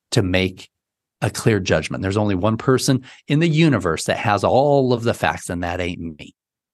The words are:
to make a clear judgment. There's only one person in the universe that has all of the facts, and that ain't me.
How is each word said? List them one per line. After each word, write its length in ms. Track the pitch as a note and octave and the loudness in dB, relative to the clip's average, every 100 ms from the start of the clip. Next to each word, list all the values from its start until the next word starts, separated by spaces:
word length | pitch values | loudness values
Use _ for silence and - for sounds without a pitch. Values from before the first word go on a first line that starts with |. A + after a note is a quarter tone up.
| _ | _
to 100 | A#2+ | 0
make 480 | F#2+ F#2 F#2 F#2+ - _ _ _ _ _ | 2 2 0 -4 -18 _ _ _ _ _
a 80 | A2 | -6
clear 320 | - - G#2 | -2 0 0
judgment. 400 | F#2 E2 D2+ - | 2 -2 -2 -6
There's 160 | F#2+ G2+ | -4 -2
only 180 | G#2 F#2 | 0 0
one 220 | G#2 A2 | 0 0
person 480 | - B2+ - C3 - - - | 0 0 2 -2 -4 -16 -2
in 100 | D3 | 0
the 80 | E3+ | 2
universe 560 | D3+ E3 A2+ E2+ D#2 | 4 4 4 0 -2
that 140 | - F2 | -2 -2
has 260 | G#2 G#2 | 0 0
all 480 | F#2+ A2+ C#3+ C#3+ B2+ | 2 2 4 2 2
of 120 | A#2+ | 0
the 100 | A2+ | 0
facts, 360 | - E2 F2+ - | 0 -2 -2 -6
and 140 | F2 | -6
that 160 | F2 F2+ | -4 -4
ain't 220 | F2 E2+ E2 D2 | -6 -6 -10 -12
me. 160 | C#2 _ _ _ _ | -18 _ _ _ _